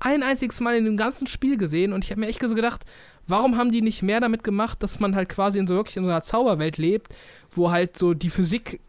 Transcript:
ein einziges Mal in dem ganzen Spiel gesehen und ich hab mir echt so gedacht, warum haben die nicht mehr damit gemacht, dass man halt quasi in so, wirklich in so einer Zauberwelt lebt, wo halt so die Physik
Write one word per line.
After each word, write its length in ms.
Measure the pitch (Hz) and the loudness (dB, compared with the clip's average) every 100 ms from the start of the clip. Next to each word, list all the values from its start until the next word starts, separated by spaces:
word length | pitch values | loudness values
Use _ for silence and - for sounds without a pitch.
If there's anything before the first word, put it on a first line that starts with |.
ein 220 | 247 294 | 0 0
einziges 380 | 262 262 240 - | 0 0 -2 -2
Mal 160 | 233 233 | 0 2
in 80 | |
dem 120 | 220 214 | 2 0
ganzen 280 | 226 - 262 | -2 -4 -8
Spiel 300 | - 269 247 | -2 0 0
gesehen 360 | 165 165 196 | 0 0 0
und 120 | 190 | 0
ich 60 | - | -4
hab 60 | 202 | -4
mir 80 | 220 | -4
echt 120 | 220 | -2
so 140 | 247 | -2
gedacht, 300 | 220 233 - - - - - - | 0 0 -4 -14 -20 -20 -18 -2
warum 300 | 202 262 233 | 2 2 2
haben 160 | 240 | 2
die 80 | 226 | 2
nicht 200 | 220 - | 0 0
mehr 180 | 190 220 | 0 2
damit 240 | 240 226 | 2 0
gemacht, 380 | 220 202 226 - | -2 0 -2 -2
dass 180 | 196 - | -6 -2
man 160 | 202 190 | 0 0
halt 120 | 185 | -2
quasi 300 | - 202 196 | 0 0 2
in 80 | 185 | 0
so, 80 | |
wirklich 220 | 185 220 190 | 0 -2 -2
in 80 | |
so 60 | 185 | 0
einer 120 | 165 | 0
Zauberwelt 540 | - 226 247 156 160 156 | 0 2 2 2 0 0
lebt, 320 | 160 208 - - - - - | 0 0 -4 -20 -20 -20 -10
wo 200 | 170 175 | 0 2
halt 260 | 175 180 - | 2 0 0
so 140 | 175 | 0
die 160 | 160 170 | 2 0
Physik 500 | - 170 226 - - | 0 0 0 -6 -16